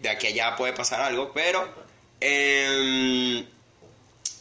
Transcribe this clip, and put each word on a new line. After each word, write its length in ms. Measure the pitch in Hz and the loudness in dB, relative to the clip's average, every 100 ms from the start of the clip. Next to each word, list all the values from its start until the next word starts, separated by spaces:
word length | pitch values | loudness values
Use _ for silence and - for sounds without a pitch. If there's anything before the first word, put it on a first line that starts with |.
de 80 | 110 | -4
aquí 180 | 107 107 | -2 -2
a 40 | |
allá 260 | 107 113 117 | 0 -2 0
puede 160 | 127 | -2
pasar 300 | 127 120 120 | -2 -2 -2
algo, 280 | 135 123 135 | 0 -2 -4
pero, 340 | 147 170 185 - - - - _ _ | -2 0 0 -2 -10 -20 -20 _ _
em, 1300 | 135 143 143 139 139 135 135 131 131 127 127 120 120 - _ _ - - - _ - - | 0 2 4 2 2 2 2 2 2 2 0 -2 -6 -16 _ _ -20 -20 -20 _ -12 -12